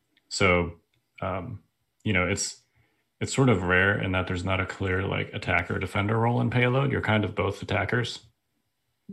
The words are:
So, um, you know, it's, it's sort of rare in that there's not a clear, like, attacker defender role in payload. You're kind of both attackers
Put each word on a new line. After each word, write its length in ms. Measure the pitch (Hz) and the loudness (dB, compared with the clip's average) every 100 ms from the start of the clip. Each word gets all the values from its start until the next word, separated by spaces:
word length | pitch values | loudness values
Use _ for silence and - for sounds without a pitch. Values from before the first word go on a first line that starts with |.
| _ _ _ | _ _ _
So, 460 | - 98 87 85 - _ _ _ - | 2 4 4 2 -4 _ _ _ -8
um, 400 | 95 95 120 104 _ _ _ _ | -6 -6 -8 -12 _ _ _ _
you 80 | 107 | -2
know, 140 | 95 87 | 0 0
it's, 360 | 101 - - _ _ _ _ _ - | -2 -4 -10 _ _ _ _ _ -10
it's 140 | 113 | -4
sort 140 | - 135 | 2 4
of 160 | 98 | 4
rare 360 | 90 90 98 101 | 4 4 4 2
in 120 | 104 | 0
that 140 | 92 92 | -2 -2
there's 160 | 92 | -4
not 160 | 92 95 | -2 -2
a 60 | 95 | -4
clear, 360 | - 98 92 | -4 -2 -2
like, 280 | 98 98 101 | -2 -4 -4
attacker 460 | 104 - 87 87 98 | -6 -2 -2 -2 -4
defender 380 | 92 104 101 113 | -2 -2 0 2
role 240 | 117 123 | 2 2
in 100 | 117 | 0
payload. 420 | 123 123 127 135 | 2 2 2 0
You're 80 | 107 | 0
kind 240 | - 107 | 2 2
of 100 | 104 | 2
both 280 | - 98 98 | -2 -2 -4
attackers 580 | - 98 101 123 113 - - _ _ _ _ _ _ _ - | -4 -2 0 -2 -2 -8 -16 _ _ _ _ _ _ _ -20